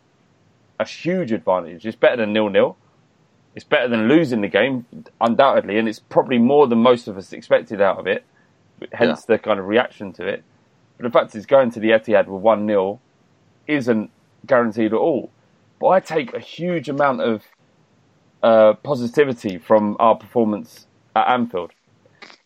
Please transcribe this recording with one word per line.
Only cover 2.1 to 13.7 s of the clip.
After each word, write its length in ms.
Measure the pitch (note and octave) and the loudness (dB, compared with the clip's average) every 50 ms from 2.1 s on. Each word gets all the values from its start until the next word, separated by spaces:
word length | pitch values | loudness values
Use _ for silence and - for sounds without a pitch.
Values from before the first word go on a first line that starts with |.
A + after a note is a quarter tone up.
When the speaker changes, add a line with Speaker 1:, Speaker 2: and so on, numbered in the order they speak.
| B2 | 0
Speaker 1:
than 160 | B2 A2 G#2 G#2 | 0 -4 -2 0
nil-nil. 440 | A2 G#2+ G2+ F#2+ G2+ A#2+ D#3 - _ _ _ _ _ _ _ _ _ _ _ _ _ _ _ _ | -2 -2 0 2 2 0 0 -2 _ _ _ _ _ _ _ _ _ _ _ _ _ _ _ _
It's 100 | - - | -20 -6
better 240 | - - C#3+ B2 B2+ | -2 0 0 0 0
than 200 | A#2 A2+ G#2+ A#2 | -2 0 2 4
losing 320 | C#3+ E3 E3 B2 B2+ A2 | 4 2 2 2 -2 -4
the 80 | G2+ F#2 | -4 0
game, 380 | - G2 A#2 C#3 C3+ B2 A#2+ _ - - - - _ - | 0 0 0 0 -2 -6 -10 _ -20 -20 -20 -20 _ -4
undoubtedly, 580 | A2 A#2 A#2 G2+ C3+ C3+ A2 A2+ G2 F#2+ G2+ A2 | -2 -2 2 4 2 4 4 2 0 0 -2 -2
and 80 | A2+ | -2
it's 120 | A2 G#2+ - | -2 -6 -8
probably 400 | _ _ - F3 D3 - C3 A#2 | _ _ -2 -2 0 0 0 2
more 280 | A#2 B2 C#3+ D3 D3 | 2 4 4 4 4
than 120 | B2 A#2 A2+ | 4 4 2
most 300 | A#2 B2+ B2 A#2+ - A2+ | 4 4 2 2 0 -12
of 100 | F#2+ F#2+ | -14 -14
us 140 | F2+ - - | -14 -16 -18
expected 480 | - - - C#3 A#2+ - - A#2 F#2+ G2 | -18 -4 0 0 0 0 -2 -4 0 0
out 160 | F#2+ F#2 F#2 | 0 0 -2
of 80 | F2+ | -2
it, 180 | F#2 G#2+ - _ _ _ _ _ _ _ _ _ _ _ _ - - - | -4 -4 -4 _ _ _ _ _ _ _ _ _ _ _ _ -18 -16 -4
hence 320 | - A#2+ A#2 - - - - | -2 0 0 -2 -4 -2 -2
Speaker 2:
Yeah. 80 | A2 | -2
Speaker 1:
the 20 | G2+ | -2
kind 220 | - G#2+ G#2 G2 | 0 -2 -4 -4
of 60 | F#2 F#2+ | -2 -2
reaction 440 | G#2+ A#2 B2+ - - - G#2 F#2+ - | 0 0 0 -2 -6 -14 -16 -16 -14
to 120 | - F2+ | -10 -8
it. 160 | F#2+ - - _ _ _ _ _ _ _ _ _ _ _ _ | -8 -8 -8 _ _ _ _ _ _ _ _ _ _ _ _
But 60 | A2+ A#2+ - | -10 -2 0
the 60 | B2+ | 0
fact 160 | A2+ - - | -2 -2 -8
is, 120 | G#2+ F#2+ | -14 -4
going 240 | - C#3+ C3+ C3 A#2+ A#2 | 2 2 4 4 2 -2
to 80 | A2 | -4
the 100 | G#2 A2 | 0 2
Etihad 360 | A2+ A2 - A#2+ G#2+ G2 F2+ | 2 2 2 2 0 0 0
with 160 | F2 G2 F#2 F#2+ | 0 -4 -2 0
one 220 | A2 A2 G#2 G#2 | 0 0 2 0
nil 340 | G#2+ G#2 G2 F#2+ F#2+ G#2 - _ _ _ _ _ _ _ _ _ _ _ _ _ | -2 0 0 0 -2 -4 -10 _ _ _ _ _ _ _ _ _ _ _ _ _
isn't 440 | - | -4